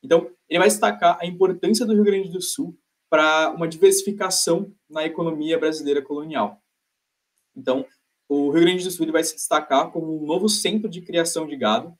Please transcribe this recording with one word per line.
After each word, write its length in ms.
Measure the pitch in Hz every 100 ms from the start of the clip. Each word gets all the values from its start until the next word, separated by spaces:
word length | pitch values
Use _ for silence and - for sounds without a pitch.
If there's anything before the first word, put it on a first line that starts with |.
Então, 280 | 135 165 170 _ _
ele 120 | 170
vai 100 | 196
destacar 480 | 208 208 208 175 175
a 60 |
importância 600 | 175 180 185 175 175 220 220
do 80 |
Rio 100 | 208
Grande 240 | 208 196 190
do 140 | 185
Sul 340 | 180 - 170 170 _ _ _
pra 420 | 156 156 156 160 -
uma 100 | 165
diversificação 1040 | 165 190 190 - 196 185 - - 170 202 - _
na 160 | 156 160
economia 520 | 165 165 156 151 160
brasileira 440 | 156 156 143 143
colonial. 580 | 139 147 160 143 - - _ _ _ _ _ _ _ _ _ -
Então, 300 | - 135 - _ _ _ _
o 220 | 143 143
Rio 140 | 160
Grande 200 | 170 185
do 60 | 180
Sul, 140 | 170
ele 80 | 156
vai 120 | 160
se 100 | 156
destacar 560 | - - 151 - 135 -
como 320 | 170 160 156
um 40 | 147
novo 220 | 170 208
centro 420 | 208 196 214 208
de 100 | 170
criação 460 | - 170 165 170 156
de 100 | 139
gado 400 | 110 113 -